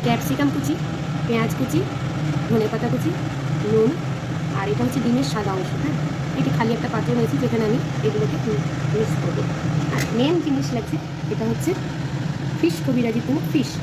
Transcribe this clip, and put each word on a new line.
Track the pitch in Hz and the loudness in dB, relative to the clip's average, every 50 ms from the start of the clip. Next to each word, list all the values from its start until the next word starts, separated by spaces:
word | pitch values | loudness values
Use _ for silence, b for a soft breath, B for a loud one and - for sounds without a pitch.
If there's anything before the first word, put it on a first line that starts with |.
| - | 4
ক্যাপসিকাম | 240 233 220 - - 262 285 285 285 - | 2 2 2 2 -2 0 2 2 2 2
কুচি, | 285 - - 320 339 - - - - - - - - - | 0 0 0 0 0 -2 -4 -4 -4 -4 -2 -2 -2 0
পেঁয়াজ | - 233 226 226 214 - - | 0 2 2 2 0 0 -2
কুচি, | 131 - - 165 - - - - - - - - - 151 143 - - - | -2 0 2 0 0 0 -4 -4 -4 -4 -2 -2 -2 0 0 0 0 2
ধনেপাতা | 233 220 214 214 226 220 - 160 | 2 2 2 2 0 -2 0 0
কুচি, | - - - 160 - - - - - - - - - - 415 415 | 0 0 0 0 0 0 -2 -4 -4 -4 -2 -2 0 0 2 4
নুন, | 440 440 440 247 330 349 - - - - - - - - - - - - | 4 6 4 4 2 0 -2 -4 -4 -4 -4 -4 -4 -2 -2 -2 -2 0
আর | 196 202 | 0 0
এটা | 214 - 247 | 0 0 0
হচ্ছে | 247 - 277 220 | 0 0 0 2
ডিমের | 240 240 254 277 | 2 2 2 2
সাদা | - - 220 202 202 | 0 0 0 0 0
অংশ, | 190 185 180 - - - | 0 0 -2 -2 -2 -2
হ্যাঁ। | - 302 - - - - - - - - - 269 | 0 0 0 0 -2 -2 -2 -2 -2 -2 0 0
এটি | 262 269 - - | 0 2 2 2
খালি | 226 226 | 2 2
একটা | 233 233 - 240 | 2 0 0 -2
পাত্র | - 214 - - 240 | -2 0 0 2 2
নিয়েছি | 240 226 - - 269 | 2 2 2 2 2
যেখানে | 254 233 233 226 220 | 2 2 2 2 2
আমি | 208 208 - - - - - - | 2 2 2 0 -2 -2 0 0
এগুলোকে | 214 214 214 214 202 - - - | 0 2 2 0 0 0 0 0
মি-, | 220 214 202 196 - - - - - 214 | 0 0 0 0 -2 -2 -2 0 0 0
মিক্স | 214 220 - - - | 0 0 0 0 0
করবো। | - - - - 131 - - - - - - 151 135 - - | 0 0 0 0 0 -2 -2 -2 -2 0 0 0 0 0 0
আর | - - - - | 0 -2 0 2
মেন | 226 254 302 349 339 294 | 2 2 4 2 2 2
জিনিস | 302 269 269 - - | 2 0 0 0 0
লাগছে, | 254 233 214 - - 151 - - - - - - | -2 -2 -2 -2 -4 -4 -4 -6 -6 -6 -4 -4
এটা | 427 - 220 | -2 -2 0
হচ্ছে | 226 226 - - 330 381 - - - - - - - - - - - - - - - - - | -2 0 0 0 0 0 -2 -4 -6 -4 -4 -4 -4 -4 -2 -2 -2 -2 -2 -4 -4 0 0
ফিশ | - 175 - - 147 | 0 0 0 0 -2
কবিরাজির | 262 240 247 226 226 220 240 - - | 0 2 2 2 2 0 -2 0 0
জন্য | 262 320 - 156 | 0 0 0 0
ফিশ। | 139 - 131 - - - | 0 0 0 0 -4 -6